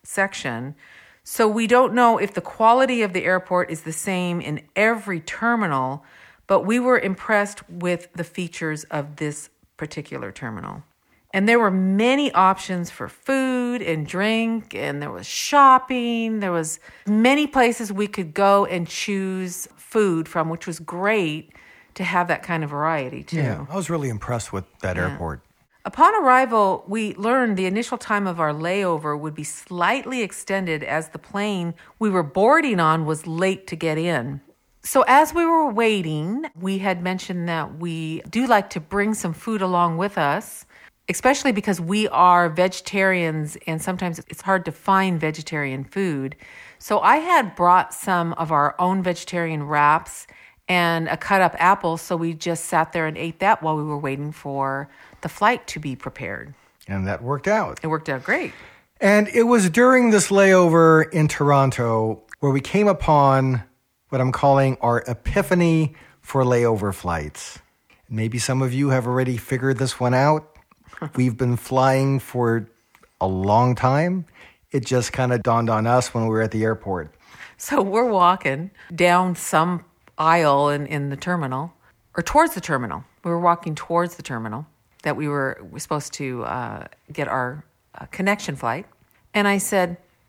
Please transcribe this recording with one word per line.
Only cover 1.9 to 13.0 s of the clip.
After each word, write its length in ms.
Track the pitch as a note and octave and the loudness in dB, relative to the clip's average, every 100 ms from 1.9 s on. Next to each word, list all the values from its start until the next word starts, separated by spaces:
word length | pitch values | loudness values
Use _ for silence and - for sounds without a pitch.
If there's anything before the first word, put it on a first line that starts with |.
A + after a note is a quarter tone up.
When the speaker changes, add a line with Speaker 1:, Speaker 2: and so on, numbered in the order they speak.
Speaker 1:
know 240 | A#3 A#3+ A3+ | 4 4 4
if 160 | G3+ | -2
the 60 | - | -6
quality 600 | - - A3 A#3+ C4 B3 | -8 2 4 6 4 0
of 100 | G#3 | -2
the 140 | F3+ D#3+ | -2 0
airport 440 | F#3 F#3 F3+ - | 0 0 -2 -2
is 120 | D#3+ | -6
the 100 | D#3+ | -10
same 480 | D#3 - F#3 F3+ F3 | -8 -4 -2 -2 -4
in 220 | - D3+ - - | -6 -8 -6 0
every 420 | A3 A3+ G3+ F3 | 0 0 -4 -8
terminal, 840 | - - A#3 A#3 G3 C3+ C3 C#3+ - - - _ - | -8 -4 -2 0 0 0 -2 -6 -12 -20 -20 _ 0
but 140 | F#3+ | 0
we 180 | F#3+ A#3+ | 2 0
were 180 | B3 B3 | 2 2
impressed 720 | G3 F#3 - G#3+ G3+ G#3 - | 2 -4 0 0 0 -6 -16
with 380 | F3 F3+ F3 - | -6 -4 -4 -6
the 100 | - | -12
features 640 | E3 - E3+ - D#3+ D3+ - | -10 -8 -8 -6 -6 -6 -8
of 320 | D3+ C#3+ D3 | -8 -8 -6
this 320 | D3+ C#3+ - _ _ - | -8 -8 -14 _ _ -14
particular 560 | D#3 - C#3+ C3+ G#2+ | -12 -12 -12 -12 -12
terminal. 520 | - B2 G#2+ - G1+ - _ _ _ _ | -12 -12 -10 -12 -14 -18 _ _ _ _
And 160 | G3 G#3 | 0 4
there 100 | A#3 | 4
were 120 | G#3+ | 4
many 600 | F#3 F#3+ G3 A#3 C#4 C#4+ | 2 2 2 2 2 2
options 580 | - F#3 F#3+ - F3+ F3 | 4 4 2 -2 -6 -8
for 200 | - | -10